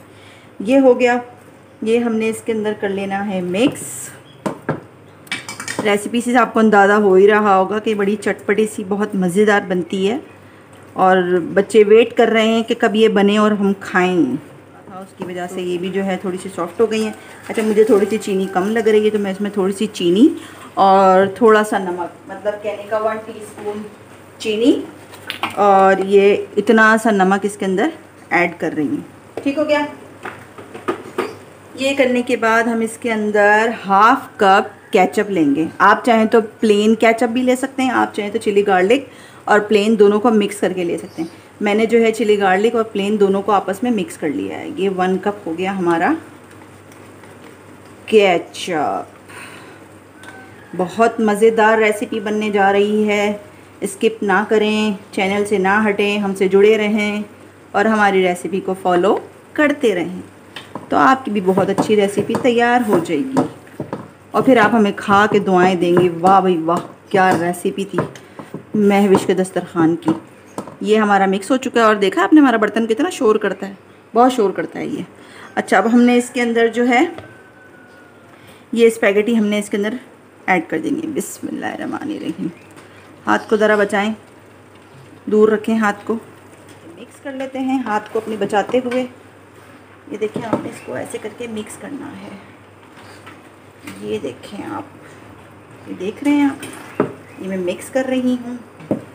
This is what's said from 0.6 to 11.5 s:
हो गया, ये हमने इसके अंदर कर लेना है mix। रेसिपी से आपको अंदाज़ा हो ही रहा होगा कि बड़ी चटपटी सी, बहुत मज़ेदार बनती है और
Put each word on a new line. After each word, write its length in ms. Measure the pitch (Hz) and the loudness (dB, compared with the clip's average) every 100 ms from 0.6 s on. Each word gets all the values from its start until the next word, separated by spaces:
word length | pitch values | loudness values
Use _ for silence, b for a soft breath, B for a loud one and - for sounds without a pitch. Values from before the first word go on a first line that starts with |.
| 202 269 | 0 4
हो 160 | 262 240 | 6 4
गया, 260 | 247 247 240 - - - - - | 2 0 -4 -18 -20 -20 -20 -10
ये 140 | 220 233 | -2 0
हमने 300 | 233 220 220 | 0 -2 -2
इसके 220 | 220 - | -4 -4
अंदर 220 | 220 208 208 | -4 -4 -4
कर 140 | 202 | -4
लेना 280 | 196 196 196 | -4 -6 -6
है 200 | 202 190 | -4 -4
mix। 400 | 180 180 277 - - - - - - - - - - - - - - - - - - - - - | -4 0 0 -2 -12 -14 -16 -18 -20 -12 -12 -10 -10 -10 -10 -20 -20 -20 -16 -14 -14 -14 -12 -6
रेसिपी 420 | 208 202 202 240 | -2 -2 -2 -4
से 120 | 240 247 | 0 0
आपको 240 | 220 220 | 2 2
अंदाज़ा 360 | 220 202 196 208 | 4 6 4 4
हो 160 | 208 185 | 4 6
ही 100 | 202 | 6
रहा 260 | 214 208 190 | 4 4 2
होगा 240 | 190 214 | 2 -2
कि 140 | 214 208 | -4 -2
बड़ी 200 | 196 208 | -2 -2
चटपटी 480 | 208 190 - 202 214 | -4 -6 -2 -2 -2
सी, 160 | - 190 | -4 -6
बहुत 300 | 202 208 196 | -4 -4 -2
मज़ेदार 460 | 185 175 214 202 | -2 2 2 2
बनती 420 | 185 180 165 196 190 | 0 -4 -4 -4 -4
है 160 | 262 - B B B B B - - | -4 -10 B B B B B -12 0
और 420 | 185 185 175 180 156 | 4 4 2 -2 0